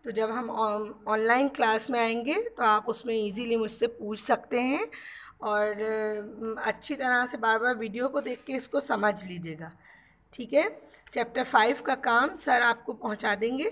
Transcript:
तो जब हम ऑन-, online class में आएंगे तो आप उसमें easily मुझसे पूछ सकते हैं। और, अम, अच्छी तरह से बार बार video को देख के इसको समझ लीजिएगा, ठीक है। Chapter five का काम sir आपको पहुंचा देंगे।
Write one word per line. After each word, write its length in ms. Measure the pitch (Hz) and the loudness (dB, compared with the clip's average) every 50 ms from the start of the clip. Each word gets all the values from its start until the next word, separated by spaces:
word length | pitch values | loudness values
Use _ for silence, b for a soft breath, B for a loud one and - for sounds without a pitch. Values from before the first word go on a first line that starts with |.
| _ | _
तो 60 | 247 | -4
जब 200 | 202 214 220 220 | -2 -2 -2 0
हम 200 | 226 247 240 226 | -2 -4 -6 -4
ऑन-, 420 | 233 220 220 214 208 214 214 208 - - - - | -2 0 0 0 0 -2 -4 -8 -10 -10 -4 -2
online 400 | 214 214 220 226 240 254 277 277 | 0 2 4 4 4 4 4 2
class 420 | 277 - 247 220 220 220 - - | 2 2 2 2 2 2 0 0
में 100 | 254 240 | 0 2
आएंगे 340 | 233 226 226 233 233 262 320 403 | 2 2 0 -2 -2 -2 -2 -2
तो 200 | 466 466 - - | -2 -4 -4 2
आप 260 | 185 220 214 214 214 233 | 4 4 4 4 2 -2
उसमें 260 | 226 - - 247 226 | -4 -4 -2 -2 0
easily 420 | 220 214 208 190 214 247 233 233 | 0 0 -2 -4 -4 -2 0 0
मुझसे 300 | 226 220 214 - - 233 | 0 0 -2 0 -2 -2
पूछ 340 | 233 - - 220 208 214 208 | -2 -2 -6 -8 -8 -6 -6
सकते 400 | - - 240 - - - 254 240 | 0 0 0 0 0 -2 -2 0
हैं। 260 | 247 254 277 339 440 - B B B B B B B B B _ | 0 0 0 -2 -2 -6 B B B B B B B B B _
और, 380 | - 220 208 208 208 214 208 208 | -4 0 0 2 0 0 -2 -2
अम, 800 | 214 220 220 220 214 214 214 208 208 214 220 214 226 220 220 - | -4 -2 -2 -2 -2 -2 -4 -4 -8 -10 -12 -8 -8 -6 -6 -4
अच्छी 320 | - 220 208 - - - 294 | -4 -4 -4 -4 -6 -8 -6
तरह 320 | 269 262 254 247 247 247 | -2 0 2 2 2 2
से 100 | 247 - | 0 -4
बार 220 | 240 220 226 220 220 | -2 2 2 2 4
बार 160 | 233 247 247 | 2 0 0
video 340 | 214 226 220 196 240 247 269 | 0 -4 -6 -4 -2 -4 -2
को 120 | 277 294 | -2 -2
देख 240 | - - 247 240 - | -4 -4 -8 -8 -6
के 80 | - | -6
इसको 280 | 262 247 233 - - 277 | -6 -6 -4 -2 -2 -2
समझ 440 | 277 - 277 202 208 208 202 208 185 | 0 0 0 2 2 0 0 0 -8
लीजिएगा, 480 | 185 180 175 170 165 160 151 160 160 - b b b b b b b b b b _ | -10 -10 -8 -8 -10 -10 -10 -12 -14 -14 b b b b b b b b b b _
ठीक 200 | - - 240 - | -14 -14 -8 2
है। 160 | 269 285 339 440 - B B B B B B B - | 4 4 4 4 -4 B B B B B B B -2
Chapter 300 | 254 233 233 - 254 254 | -2 -2 -2 -2 -2 -2
five 380 | - - 233 214 233 277 277 | 4 6 6 6 6 4 2
का 120 | - - 269 | 0 -2 -2
काम 400 | 262 - 254 233 233 262 320 381 | 0 2 4 6 6 4 4 0
sir 260 | - - 285 254 240 | -4 2 2 4 6
आपको 300 | 240 233 233 233 - - | 6 4 2 0 -4 -10
पहुंचा 420 | 240 - - 220 208 208 - 226 202 | -10 -6 -4 -4 -4 -2 0 -2 0
देंगे। 360 | 190 214 233 254 269 320 440 | 0 0 -2 0 -2 -2 -4